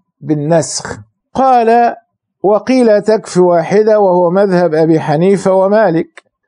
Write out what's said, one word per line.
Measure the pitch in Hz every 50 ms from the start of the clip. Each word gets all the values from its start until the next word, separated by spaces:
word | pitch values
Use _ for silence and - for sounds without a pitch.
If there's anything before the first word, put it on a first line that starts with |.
| _ _ _ -
بالنسخ. | 143 143 156 151 143 151 170 160 - - - - - - - - - _ _ _ _ _ -
قال: | - 269 262 254 240 226 226 233 240 233 233 233 - _ _ _ _ _ _ _ _ -
"وقيل | 190 214 196 - - 262 262 240 220 208 208
تكفي | - 214 220 220 220 - - 175
واحدة"، | 180 175 175 170 165 - 180 208 214 220 214 214
وهو | 202 185 180 180 180 170
مذهب | 180 196 208 202 180 175 180 165 151
أبي | 160 160 160 160 156
حنيفة | 135 147 143 156 175 196 202 180 - 196
ومالك، | 185 190 190 196 208 220 220 185 151 165 - - - - _ _ _ _ _